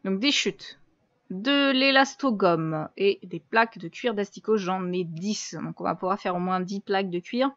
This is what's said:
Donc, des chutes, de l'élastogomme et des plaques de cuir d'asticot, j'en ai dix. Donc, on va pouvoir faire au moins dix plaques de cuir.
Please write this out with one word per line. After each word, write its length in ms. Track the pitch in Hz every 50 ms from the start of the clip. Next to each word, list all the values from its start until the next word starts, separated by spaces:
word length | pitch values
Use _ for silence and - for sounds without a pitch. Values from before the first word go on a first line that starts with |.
| -
Donc, 160 | 190 190 196
des 100 | 226 285
chutes, 480 | 277 - - 208 - - - - - _ - _ _ _ _ _ _ _ _ _
de 420 | 185 185 208 269 285 285 277 277
l'élastogomme 1160 | 269 262 262 277 269 269 269 269 - - - 269 220 196 202 180 170 160 160 160 160 156 156 - _
et 220 | - 196 202 190 - -
des 160 | 180 170 165
plaques 380 | _ _ - 226 233 233 - 190
de 100 | 175 165
cuir 260 | - - - 240 214
d'asticot, 420 | 202 202 196 - - _ 214 220
j'en 360 | 214 185 175 185 185 180 180
ai 100 | 180 180
dix. 520 | 185 165 160 160 180 208 208 - - - - 160
Donc, 200 | - 160 170 -
on 40 | 175
va 120 | 175 170
pouvoir 240 | 175 - 185 190 202
faire 160 | - 196 180
au 40 | 180
moins 200 | 180 185 185 185
dix 200 | 180 180 196 202
plaques 300 | - - 196 190 202 185
de 80 | 175 175
cuir. 320 | - - - 240 262 277 262